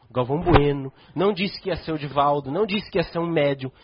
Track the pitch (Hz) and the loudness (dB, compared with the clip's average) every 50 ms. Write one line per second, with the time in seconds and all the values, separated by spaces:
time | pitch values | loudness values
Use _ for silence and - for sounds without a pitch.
0 | _ - 113 123 127 117 139 160 175 175 160 143 143 143 143 143 135 135 - - | _ -6 -2 -2 0 0 0 0 2 4 6 6 6 4 2 0 -4 -8 -10 -14
1 | - - - 143 175 202 208 165 196 196 - - - 190 170 - - - 160 151 | -20 -10 -4 0 0 0 0 0 -2 -4 -6 -6 -6 -4 -4 -4 -4 -6 -6 -6
2 | 143 147 131 143 139 143 147 147 139 131 139 180 220 202 196 214 - - - 185 | -6 -4 0 2 2 2 2 0 -2 -4 -2 -2 -2 0 -2 -6 -6 -4 -2 -2
3 | 165 - - 170 170 170 165 156 143 143 139 135 131 131 - _ | -2 -2 -2 -4 -2 0 0 2 2 2 0 -2 -6 -10 -12 _